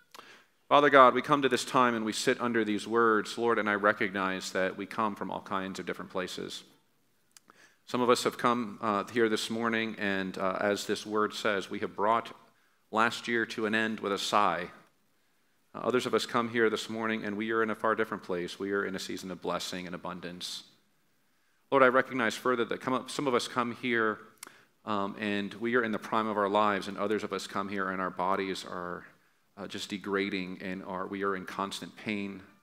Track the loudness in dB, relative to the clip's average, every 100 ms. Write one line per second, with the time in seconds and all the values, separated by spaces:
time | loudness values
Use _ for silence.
0 | _ -20 -20 -20 _ _ 2 4 8 10
1 | 10 8 2 2 4 2 2 4 4 2
2 | -2 0 0 2 2 0 0 -2 0 2
3 | 4 4 0 -2 2 2 2 4 4 2
4 | -2 0 -2 -2 -4 0 0 -2 -8 -2
5 | -2 -2 -6 -8 -4 -4 -4 -8 -8 -8
6 | -6 -6 -6 -6 -10 -10 -16 _ _ _
7 | _ _ _ -20 _ -20 -20 _ -6 0
8 | 4 4 2 2 2 2 -2 -4 0 0
9 | 0 2 2 2 -2 -2 0 0 -2 -2
10 | -2 0 -2 -2 -2 0 0 0 -2 -4
11 | -2 0 0 0 -2 -2 -4 -6 -6 0
12 | 2 2 -2 -16 -20 _ _ _ -4 2
13 | 2 0 -2 -2 -2 -2 0 0 -2 -2
14 | -2 -2 2 4 4 0 -6 -14 _ _
15 | _ _ _ _ _ _ _ -4 0 2
16 | 2 0 2 -2 0 2 2 2 -4 -4
17 | -2 -2 -4 -4 -2 0 0 0 0 0
18 | -2 -4 -4 -4 -4 -6 -2 -2 -2 -4
19 | -8 -8 -8 -6 -4 -2 -4 -8 -8 -8
20 | -8 -8 -10 -10 -10 -10 -14 _ _ _
21 | _ _ _ _ _ _ 0 6 6 6
22 | 2 0 -2 0 0 0 0 -2 -2 -4
23 | -4 -4 0 0 0 -2 -4 -4 -2 0
24 | 0 -2 -10 -20 -20 -20 _ _ -4 -2
25 | -2 -4 -2 -2 -4 -4 0 2 2 -2
26 | 0 0 0 2 4 4 4 2 -2 -4
27 | 0 0 -2 -4 -4 -6 -4 -2 -2 -2
28 | -2 0 0 0 0 -4 -6 -8 -8 -10
29 | -12 _ _ _ _ -14 -10 -8 -6 -6
30 | -2 0 0 -2 -6 -8 -8 -8 -8 -8
31 | -6 -2 -2 -2 -6 -6 -6 -6 -12 -10
32 | -6 -6 -6 -10 -18 _